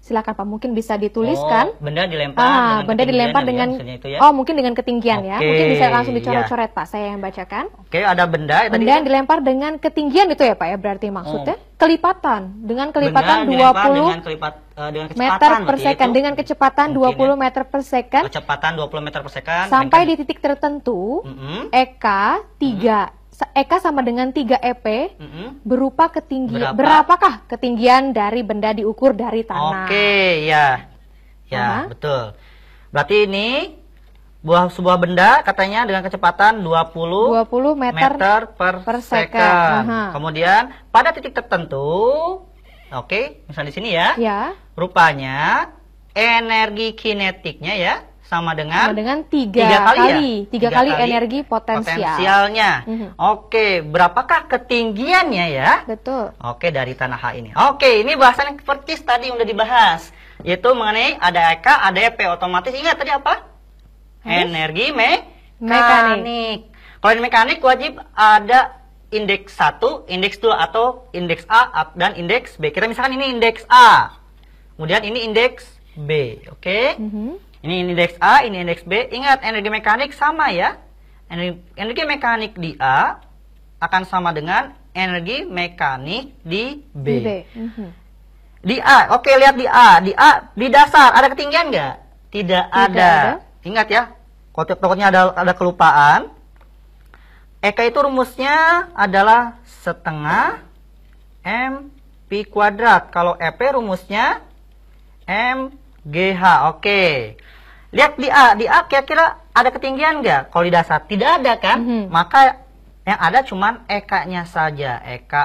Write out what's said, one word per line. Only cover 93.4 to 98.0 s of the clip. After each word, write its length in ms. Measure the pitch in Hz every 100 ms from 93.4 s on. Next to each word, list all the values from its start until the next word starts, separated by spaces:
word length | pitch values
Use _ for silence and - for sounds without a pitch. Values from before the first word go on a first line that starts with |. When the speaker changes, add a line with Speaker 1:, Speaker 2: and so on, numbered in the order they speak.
| - _ 170
Speaker 2:
Ingat 220 | 220 214
ya, 240 | 208 240 - _ _ _
takut-, 240 | - 160 180
takutnya 320 | 185 180 202
ada, 240 | 185 185
ada 240 | 170 185 180
kelupaan. 720 | 180 175 160 147 143 175 285 - _ _ _ _ - _ _ - _ _ _ _ 202
E 80 |
K 160 | 202 233
itu 80 |
rumusnya 880 | 233